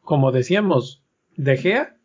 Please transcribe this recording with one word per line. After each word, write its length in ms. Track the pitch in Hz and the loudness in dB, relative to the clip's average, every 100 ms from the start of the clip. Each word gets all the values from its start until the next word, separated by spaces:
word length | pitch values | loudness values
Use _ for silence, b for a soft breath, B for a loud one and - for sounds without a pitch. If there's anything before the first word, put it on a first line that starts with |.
como 300 | - 147 135 | 0 2 2
decíamos, 720 | 127 123 196 208 143 120 - _ _ _ | 0 0 0 2 0 -2 -16 _ _ _
De 220 | - 139 135 | -6 -2 0
Gea 380 | 180 233 311 _ | 0 -2 -4 _